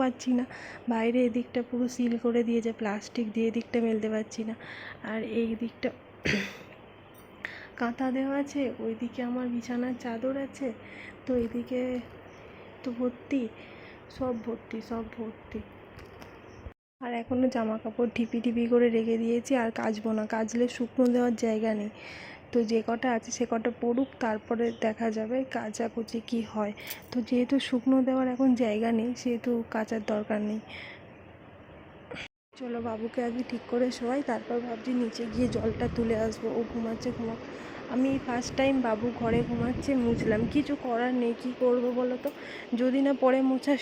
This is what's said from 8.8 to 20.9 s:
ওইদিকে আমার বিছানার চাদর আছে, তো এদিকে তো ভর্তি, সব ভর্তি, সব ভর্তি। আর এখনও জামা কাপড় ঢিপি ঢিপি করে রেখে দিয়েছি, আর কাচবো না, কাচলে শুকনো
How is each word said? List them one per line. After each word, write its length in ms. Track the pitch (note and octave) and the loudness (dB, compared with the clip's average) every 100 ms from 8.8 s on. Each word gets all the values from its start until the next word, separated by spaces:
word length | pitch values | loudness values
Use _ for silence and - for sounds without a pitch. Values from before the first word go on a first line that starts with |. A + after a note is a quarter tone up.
ওইদিকে 360 | A3 A3+ A#3+ - | -4 -2 -4 -4
আমার 240 | A#3+ B3 B3 | -2 -2 -2
বিছানার 400 | A#3+ A#3+ A#3+ B3 B3 | -2 -2 -2 -2 -4
চাদর 320 | B3 A3+ C4 C#4 C4+ | -6 -2 -2 -2 -4
আছে, 220 | - C4 A3 - - - - | -4 -6 -6 -12 -16 -16 -12
তো 60 | - B3 | -2 0
এদিকে 360 | A#3 A#3+ A#3 B3+ B3+ B3 - - - - - - - - | 0 -4 -4 -2 -2 -4 -8 -16 -18 -20 -20 -18 -18 -10
তো 60 | C4 A#3 | -8 -2
ভর্তি, 440 | B3 B3 - C#4 A3 - - - - - - - | -2 -2 -2 -2 -2 -8 -18 -18 -18 -18 -16 -6
সব 180 | B3+ A#3 A#3 | -4 -4 -4
ভর্তি, 320 | A#3 - A3+ G#3+ | -8 -8 -10 -6
সব 140 | A3+ A3 A#3 | -8 -8 -8
ভর্তি। 420 | A3 - - G#3+ - - - - - - - - - - - - _ - | -10 -10 -12 -12 -12 -18 -20 -18 -18 -18 -18 -18 -20 -16 -16 -16 _ -10
আর 80 | B3 A#3 | -6 -4
এখনও 240 | A#3 B3+ C4 | -2 2 2
জামা 220 | A#3+ A3 A3 | 2 0 -2
কাপড় 280 | A3 A3 A#3+ A#3+ | -4 0 0 0
ঢিপি 220 | A3+ A#3 | 0 0
ঢিপি 200 | A#3+ A#3 A#3 | 0 2 4
করে 160 | A#3+ A#3+ A3+ | 6 6 4
রেখে 200 | A3+ A3+ | 2 2
দিয়েছি, 300 | A#3 A#3+ A#3 C4 | 2 0 2 2
আর 80 | A3+ A3+ | 2 0
কাচবো 320 | A3+ G#3+ A3 A3 | -2 0 0 0
না, 60 | G#3+ | 0
কাচলে 320 | A3+ A3 A#3 A#3+ - | 0 0 2 0 0
শুকনো 280 | A#3 | -2